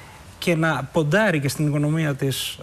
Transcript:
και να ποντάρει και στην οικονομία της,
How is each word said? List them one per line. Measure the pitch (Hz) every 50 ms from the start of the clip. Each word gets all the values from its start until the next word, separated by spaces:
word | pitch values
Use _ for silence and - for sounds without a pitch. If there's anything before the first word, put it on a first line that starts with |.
| - - - - - - - -
και | - 190 165
να | 156 165 160 147 131 135 -
ποντάρει | - 170 156 147 170 208 220 202 165 147
και | 135 139
στην | - - 151
οικονομία | 147 143 147 147 147 156 165 156 147 139
της, | 135 143 135 131 - - - - -